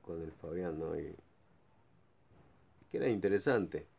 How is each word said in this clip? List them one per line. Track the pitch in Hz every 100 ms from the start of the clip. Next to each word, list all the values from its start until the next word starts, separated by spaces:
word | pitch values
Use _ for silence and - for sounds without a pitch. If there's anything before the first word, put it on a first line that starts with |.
con | - 82
el | 80
Fabián, | - 82 85 90 78
¿no? | 80 80
Y | 78 - _ _ _ _ _ _ _ _ _ _ _ - - _ _ _ -
que | -
era | 135
interesante. | 107 98 98 143 123 87 78 -